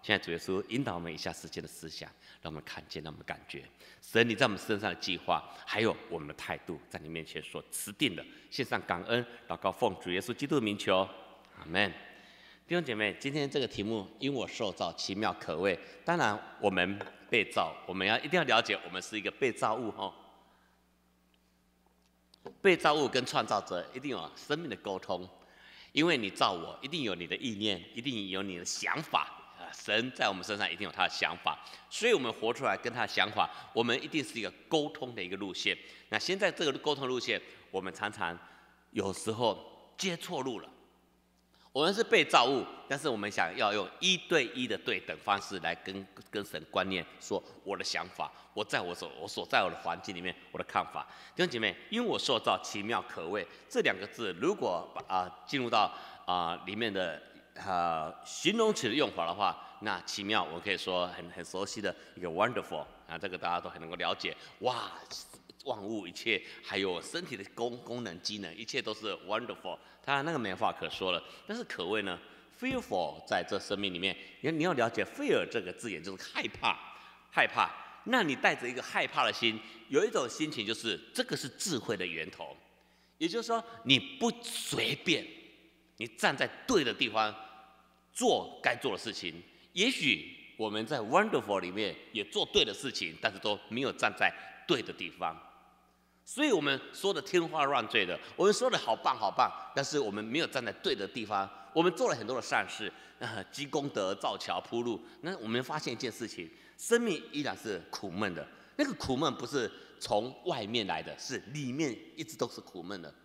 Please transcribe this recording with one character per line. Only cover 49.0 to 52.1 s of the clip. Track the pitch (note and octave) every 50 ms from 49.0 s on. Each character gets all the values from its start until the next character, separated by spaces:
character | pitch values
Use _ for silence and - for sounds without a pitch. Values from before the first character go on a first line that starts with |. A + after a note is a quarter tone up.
| F#2 D#2+ C2+ A#1+
我 | D#2+
所 | G#2+ - - F2
在 | - - B2
我 | G2+ F2+
的 | E2
环 | - - F2 E2+ F2+
境 | - - F#2+
里 | F2
面， | F2+ F#2 E2 - - -
我 | - F2+
的 | F2+
看 | - - G2+ F2 D#2+
法。 | - D#2+ C2+ - - - - - -
弟 | -
兄 | F3 F3
姐 | B2+ A#2
妹， | A2 G2+ F2 - - -
因 | G3+ A3+ B3
我 | G#3+